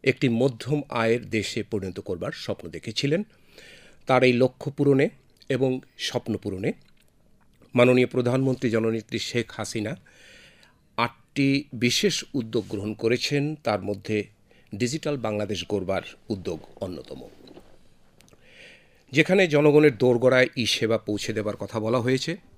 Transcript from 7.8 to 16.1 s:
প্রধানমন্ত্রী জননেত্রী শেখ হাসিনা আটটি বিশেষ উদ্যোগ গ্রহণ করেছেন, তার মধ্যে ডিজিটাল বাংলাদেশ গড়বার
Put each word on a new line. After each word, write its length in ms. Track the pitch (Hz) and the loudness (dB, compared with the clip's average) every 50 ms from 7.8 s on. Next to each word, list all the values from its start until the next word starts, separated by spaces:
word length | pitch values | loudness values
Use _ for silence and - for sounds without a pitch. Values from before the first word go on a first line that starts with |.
| 123 123 127 127 127 | 6 6 8 6 4
প্রধানমন্ত্রী 640 | 123 - 131 120 120 123 131 135 135 131 - - 120 | 2 2 -2 0 2 0 2 2 0 0 0 -2 0
জননেত্রী 480 | 107 113 110 113 113 113 104 _ - 110 | 0 2 0 0 -2 -4 -6 _ -8 -6
শেখ 340 | - - - 120 113 - | -6 -4 -4 -4 -4 -4
হাসিনা 440 | - - 110 - - 113 107 104 156 - - _ _ _ - - - - - - _ _ - _ _ _ _ _ _ | -6 -10 -8 -6 -6 -6 -6 -6 -8 -10 -14 _ _ _ -20 -20 -20 -20 -20 -20 _ _ -20 _ _ _ _ _ _
আটটি 680 | - 117 120 - _ _ _ _ - 139 139 135 139 147 _ | -2 -2 -2 -2 _ _ _ _ 0 2 2 2 0 -2 _
বিশেষ 520 | - 117 113 120 - - - 202 - - - - - | -6 0 0 2 2 2 0 0 0 -2 -8 -6 -6
উদ্যোগ 300 | 139 117 110 113 120 95 95 | -6 -6 -2 -4 -4 -4 -4
গ্রহণ 260 | - 101 98 107 107 | -8 -6 -6 -6 -6
করেছেন, 600 | - - 113 120 127 - - 143 143 143 151 156 | -2 0 0 0 0 -2 -2 -2 -2 -2 -2 -6
তার 280 | - _ 120 107 101 | -6 _ -4 -2 -2
মধ্যে 420 | 92 101 104 101 - - 110 104 101 - _ _ _ _ _ _ _ _ - | -2 -6 -6 -6 -6 -4 -4 -4 -4 -6 _ _ _ _ _ _ _ _ -4
ডিজিটাল 420 | 101 123 120 139 160 - 156 147 | -4 -4 -2 -2 -4 -4 -4 -6
বাংলাদেশ 480 | 135 113 110 107 104 104 101 104 90 - - | -4 -4 -4 -4 -4 -4 -4 -6 -8 -4 -4
গড়বার 340 | 104 101 92 87 95 90 - - | -4 -4 -2 -2 -4 -4 -4 -8